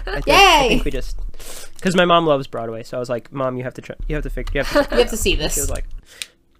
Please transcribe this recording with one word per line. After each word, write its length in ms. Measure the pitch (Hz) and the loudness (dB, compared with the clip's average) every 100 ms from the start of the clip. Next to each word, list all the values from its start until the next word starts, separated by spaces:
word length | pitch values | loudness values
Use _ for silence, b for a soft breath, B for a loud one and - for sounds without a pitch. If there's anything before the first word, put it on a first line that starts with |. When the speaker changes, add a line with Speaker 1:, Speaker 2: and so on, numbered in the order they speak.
| - | -6
Speaker 1:
I 140 | 403 | -2
think, 80 | - | 4
I 340 | 339 381 311 | 6 8 6
Speaker 2:
Yay. 60 | 247 | 4
Speaker 1:
think 160 | 247 | 2
we 60 | 143 | 2
just," 260 | 127 - - - B B B B - | -2 -4 -4 -6 B B B B -4
'cause 140 | 185 180 | 0 2
my 80 | |
mom 200 | 175 170 160 | 4 4 4
loves 200 | 139 127 | 2 -2
Broadway, 360 | 117 117 113 | -8 -8 -8
so 120 | - 127 | -8 -8
I 40 | |
was 80 | 123 | -4
like, 220 | 117 - | -6 -6
Mom, 240 | 143 131 127 | -4 -4 -4
you 80 | |
have 100 | 123 | -8
to 80 | - | -10
try, 140 | - - - | -14 -10 -6
you 60 | |
have 80 | 151 | -4
to 80 | - | -4
fig-, 200 | 127 127 | -6 -4
you 80 | 143 | -2
have 260 | 131 294 277 | 0 0 2
to 60 | |
Speaker 2:
<laughs> 20 | - | 2
You 60 | |
have 80 | 233 | 2
to 60 | 226 | 0
see 160 | 190 | 0
Speaker 1:
And 80 | 147 | 0
Speaker 2:
this. 120 | 151 | -2
Speaker 1:
she 60 | 147 | -2
was 100 | 139 | -2
like, 160 | 131 - - B B B _ _ | -4 -6 -10 B B B _ _